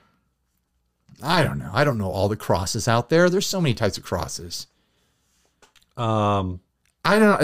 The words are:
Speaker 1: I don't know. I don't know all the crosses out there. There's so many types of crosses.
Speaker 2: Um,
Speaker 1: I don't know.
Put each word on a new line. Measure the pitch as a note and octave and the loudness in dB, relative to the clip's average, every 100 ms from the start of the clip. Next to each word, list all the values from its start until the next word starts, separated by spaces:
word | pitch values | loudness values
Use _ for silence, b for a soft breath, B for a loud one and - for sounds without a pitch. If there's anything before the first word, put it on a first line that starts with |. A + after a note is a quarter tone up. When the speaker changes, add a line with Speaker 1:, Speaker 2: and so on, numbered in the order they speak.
| _ _ _ _ _ _ _ _ _ _ _ - | _ _ _ _ _ _ _ _ _ _ _ -12
Speaker 1:
I | G#2+ F3 | -2 0
don't | C3+ C#2 | 0 -2
know. | C2 | -4
I | G2+ D3 | 0 0
don't | A#2 | 0
know | G2 | -2
all | F#2 G2+ | 0 -2
the | G#2 | -2
crosses | - G2 F#2 A2+ G2+ | -2 -2 0 -4 0
out | A#2 B2 | 0 2
there. | D#3+ F3+ | 2 4
There's | F3+ - | 2 -2
so | G3 | -2
many | D#3 | -2
types | A2+ G#2+ - | 0 -2 -4
of | |
crosses. | - F#2 D2+ - F2 - - _ _ _ _ _ _ _ _ _ _ _ _ - | -6 -6 -6 -10 -12 -14 -14 _ _ _ _ _ _ _ _ _ _ _ _ -6
Speaker 2:
Um, | A2+ A2 G#2 G2+ F#2+ F2+ _ _ _ _ | -2 0 0 0 -2 -8 _ _ _ _
Speaker 1:
I | D#3+ G#3 | 2 4
don't | G#3+ | 4
know. | G3 | 4